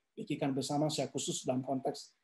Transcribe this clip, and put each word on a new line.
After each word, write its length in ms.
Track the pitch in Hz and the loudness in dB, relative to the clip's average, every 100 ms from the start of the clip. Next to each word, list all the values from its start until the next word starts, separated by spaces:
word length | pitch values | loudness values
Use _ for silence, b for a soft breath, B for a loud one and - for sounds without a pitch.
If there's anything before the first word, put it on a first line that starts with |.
| _ | _
pikirkan 400 | - 110 143 143 | -10 -4 0 2
bersama 320 | 135 127 143 151 | 0 0 2 2
secara 240 | 151 131 | 2 0
khusus 320 | 135 - - | -2 -2 -2
dalam 240 | - 127 131 | 0 0 2
konteks 480 | 131 117 - - _ | 0 0 -4 -8 _